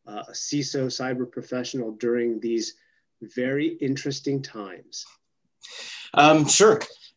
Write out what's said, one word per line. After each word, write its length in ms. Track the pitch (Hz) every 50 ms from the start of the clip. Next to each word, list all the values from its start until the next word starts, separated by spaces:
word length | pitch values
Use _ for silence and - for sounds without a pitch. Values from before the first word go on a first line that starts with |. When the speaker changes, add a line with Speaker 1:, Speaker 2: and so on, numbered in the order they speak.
| _
Speaker 1:
uh, 200 | 104 104 104 -
a 40 | - 107
ciso 540 | - - - 147 147 139 - - 139 131
cyber 440 | 127 - - 127 131 127 127 127 123
professional 600 | - 123 - - 127 127 120 - - 131 113 110 107
during 480 | 107 123 120 120 120 120 120 113 110
these 340 | 117 117 117 113 110 - - _ _ _ _ _ _ _ _ -
very 540 | 117 104 - 127 127 131 139 143 156 165 170 -
interesting 600 | 147 131 135 135 - 143 139 - - 143 139 135
times? 640 | 135 - - 110 101 95 90 - - _ - - - - _ _ _ _ _ _ _ _ _ _ - - - - - - - - - - -
Speaker 2:
Um, 340 | - 147 151 156 156 147
sure. 320 | - - - 202 220 - - - - - - - - _